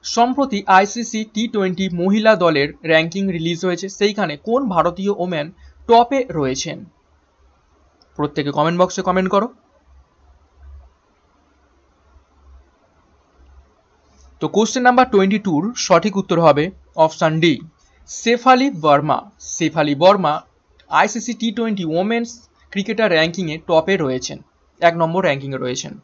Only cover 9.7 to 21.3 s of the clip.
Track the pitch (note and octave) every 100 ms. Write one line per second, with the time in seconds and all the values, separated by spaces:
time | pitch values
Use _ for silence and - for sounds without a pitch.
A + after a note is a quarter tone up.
9.7 | _ _ _ _ _ _ _ _ _ C2+
10.7 | - - _ _ _ _ _ _ _ _
11.7 | _ _ _ _ _ _ _ C2+ C2 _
12.7 | _ _ _ _ C#2 _ _ C2 C2+ _
13.7 | _ _ _ _ _ - _ D#3 F#3 A3
14.7 | C4 B3 B3 B3+ G3+ G3 G#3+ G#3 D3+ G3
15.7 | A#3+ - F3 G#3+ F#3+ F#3+ E3+ E3 C#3+ E3
16.7 | - _ - D#3+ - D#3+ D#3+ E3+ C3 D#3+
17.7 | _ _ _ - - A#3 A#3+ B3 B3+ C4+
18.7 | F3 D3+ C#3+ D3 C3 - _ - - D#3+
19.7 | D#3+ D3+ C#3+ F3+ G3+ E3 D3+ - _ _
20.7 | _ _ D#3 G#3 A#3 -